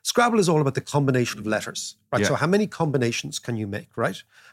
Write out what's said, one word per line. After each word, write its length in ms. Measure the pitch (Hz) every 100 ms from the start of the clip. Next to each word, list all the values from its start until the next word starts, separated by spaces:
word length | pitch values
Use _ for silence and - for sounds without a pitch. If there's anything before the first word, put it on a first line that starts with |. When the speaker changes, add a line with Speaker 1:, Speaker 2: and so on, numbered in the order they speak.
Speaker 1:
Scrabble 360 | - - 240 226
is 100 | 175
all 120 | 156
about 140 | 139
the 60 | 123
combination 580 | - 147 139 127 120 104
of 80 | 104
letters, 500 | 107 - - - - _
right? 100 | 120
Speaker 2:
Yeah. 60 | 101
Speaker 1:
So 60 |
how 120 | 135 151
many 200 | 202 214
combinations 720 | - 165 139 120 113 147 -
can 180 | - 113
you 100 | 107
make, 300 | 104 - -
right? 260 | 127 190 - _ -